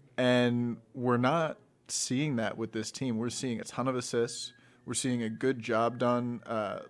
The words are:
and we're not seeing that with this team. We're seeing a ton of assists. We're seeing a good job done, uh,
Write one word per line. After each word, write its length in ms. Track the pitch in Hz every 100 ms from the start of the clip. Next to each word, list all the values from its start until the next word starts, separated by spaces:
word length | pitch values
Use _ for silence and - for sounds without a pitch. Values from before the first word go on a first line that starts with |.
| - -
and 640 | 127 123 123 120 120 113 -
we're 220 | 131 123 120
not 420 | 135 165 160 - _ _ -
seeing 480 | - - 127 151 123
that 200 | 104 -
with 160 | 113
this 180 | 110 107
team. 280 | - 131 110
We're 120 | 120
seeing 300 | 110 131 113
a 40 |
ton 240 | - - 127
of 80 | 127
assists. 560 | 120 120 120 - - - - -
We're 100 | -
seeing 280 | 120 131 123
a 60 | 110
good 320 | 110 131 131
job 380 | 113 110 117 120
done, 440 | 123 123 120 120 -
uh, 340 | 113 101 -